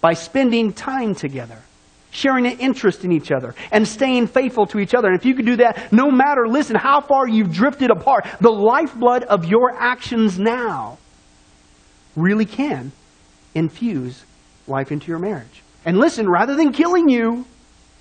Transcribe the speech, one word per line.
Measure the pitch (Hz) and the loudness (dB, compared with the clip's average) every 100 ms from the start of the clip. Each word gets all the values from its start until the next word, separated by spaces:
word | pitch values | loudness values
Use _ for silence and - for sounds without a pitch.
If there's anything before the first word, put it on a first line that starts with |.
By | 165 | 2
spending | 165 - 262 262 233 220 | 0 -4 0 2 2 -2
time | - - 269 226 190 | -4 -8 -6 -4 -4
together, | 147 135 117 113 _ _ _ _ _ | -8 -10 -14 -18 _ _ _ _ _
sharing | - 277 262 247 | -6 -2 0 -2
an | 247 | -2
interest | 262 - 208 - | -4 0 0 0
in | 185 | -2
each | 165 131 | -2 0
other, | 139 123 - - | -4 -4 -14 -2
and | 214 214 | 0 0
staying | - 269 247 233 | -2 0 0 0
faithful | - 262 240 202 | 0 -2 -2 -2
to | 214 | -2
each | 196 | 0
other. | 247 214 | 2 2
And | 185 | 2
if | 247 | 0
you | |
can | 262 | 0
do | 233 240 | 0 4
that, | 240 - - | 2 2 0
no | 214 277 | 2 4
matter, | 254 269 285 226 | 4 2 2 0
listen, | 254 285 214 | 0 0 0
how | 262 285 | 2 0
far | 285 277 254 | 2 0 2
you've | 220 202 | 0 0
drifted | 165 262 - 254 | 2 0 2 0
apart, | 185 - 247 - - | 2 2 0 -2 2
the | 233 | 4
lifeblood | 214 208 262 311 233 240 247 | 4 2 2 0 0 2 2
of | 240 202 165 | 0 -2 2
your | 214 247 247 | 2 2 0
actions | 240 247 - 233 220 180 | -4 -4 -4 0 0 0
now | 208 247 240 151 107 - _ _ _ _ _ _ _ _ _ _ _ | -2 -2 -6 -8 -10 -16 _ _ _ _ _ _ _ _ _ _ _
really | 156 175 214 | -2 0 0
can | 220 - 285 196 127 - _ _ _ _ _ 160 | -2 -4 -6 -6 -10 -18 _ _ _ _ _ -4
infuse | 160 - - 156 123 127 _ _ _ _ - | -4 -4 -6 -6 -8 -14 _ _ _ _ -8
life | 135 139 | -6 -4
into | 151 156 | -8 -8
your | 165 | -8
marriage. | 185 180 113 - _ _ | -6 -8 -12 -20 _ _
And | - 180 | -2 2
listen, | 320 - 208 | 2 0 0
rather | 175 233 | 2 2
than | 277 311 | 2 0
killing | 233 339 359 330 | 2 2 4 4
you, | 240 226 240 254 _ _ _ _ _ | 2 0 -4 -10 _ _ _ _ _